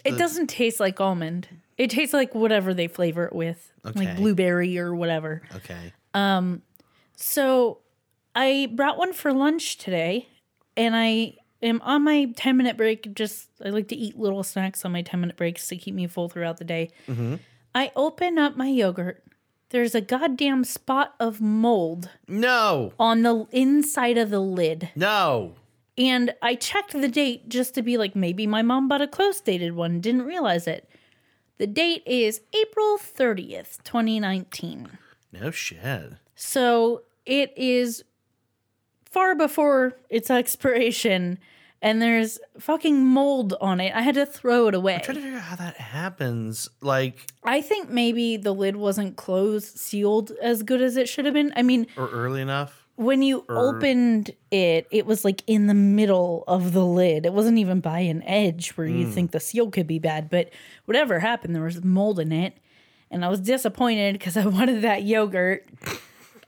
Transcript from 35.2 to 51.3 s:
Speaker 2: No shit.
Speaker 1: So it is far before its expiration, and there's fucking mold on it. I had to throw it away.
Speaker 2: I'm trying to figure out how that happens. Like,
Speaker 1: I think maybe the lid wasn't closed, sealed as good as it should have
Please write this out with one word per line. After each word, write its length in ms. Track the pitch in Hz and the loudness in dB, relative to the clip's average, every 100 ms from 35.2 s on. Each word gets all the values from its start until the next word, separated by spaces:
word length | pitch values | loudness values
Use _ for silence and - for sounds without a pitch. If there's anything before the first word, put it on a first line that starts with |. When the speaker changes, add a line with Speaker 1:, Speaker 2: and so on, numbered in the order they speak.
| _ | _
Speaker 2:
No 180 | 90 135 | -10 -8
shit. 640 | - - 82 127 113 71 - _ | -8 -10 -8 -6 -6 -8 -18 _
Speaker 1:
So 680 | - - 269 247 233 226 233 - _ - | -14 -4 2 4 4 4 0 -8 _ -2
it 260 | 277 269 - | 0 0 -2
is 480 | 254 247 240 226 - _ _ _ _ _ _ _ _ _ | 0 2 0 -4 -14 _ _ _ _ _ _ _ _ _
far 300 | _ 370 370 | _ 0 2
before 640 | 311 302 311 294 269 254 - - | 2 0 2 4 4 2 -4 -4
its 220 | 226 226 | -4 0
expiration, 1080 | 247 247 - 269 247 233 226 233 185 180 180 - _ _ _ | 0 0 -2 0 2 0 0 0 0 -2 -6 -12 _ _ _
and 180 | 214 220 | 0 2
there's 380 | 233 226 220 - - - | 2 2 0 -6 -18 -10
fucking 460 | - 311 320 277 | -4 0 2 4
mold 500 | 262 262 285 269 202 - | 6 4 4 2 -2 -2
on 200 | 196 180 | -2 0
it. 120 | 185 | 0
I 80 | 226 | 0
had 120 | 254 | 0
to 100 | 277 | 0
throw 440 | 285 - 247 240 220 | -2 -4 0 4 4
it 60 | |
away. 200 | 185 190 | 2 0
Speaker 2:
I'm 60 | 175 | -2
trying 140 | - 269 | -4 -8
to 60 | |
figure 140 | 269 254 | -10 -12
out 40 | |
how 120 | 170 175 | -12 -12
that 200 | 175 - | -12 -12
happens. 920 | 113 135 185 180 131 117 110 110 - _ | -12 -8 -8 -4 -4 -4 -6 -8 -12 _
Like, 460 | 139 131 131 - - - | 0 0 0 -6 -18 -8
Speaker 1:
I 160 | 226 277 | -2 -2
think 300 | 294 427 320 | 0 -4 -2
maybe 460 | 240 233 233 233 220 | 0 0 0 -2 -2
the 160 | 202 | -2
lid 220 | 196 196 208 | 0 -2 0
wasn't 400 | 208 196 196 - | -2 -2 -4 -8
closed, 600 | - 185 202 214 208 - | -2 0 2 0 -6 -12
sealed 520 | - 202 208 214 214 220 | -8 -2 2 2 -2 -4
as 220 | 233 220 | -2 0
good 180 | 214 254 | 0 2
as 160 | 254 254 | 2 0
it 120 | 254 | -2
should 160 | - | -2
have 100 | 285 | 0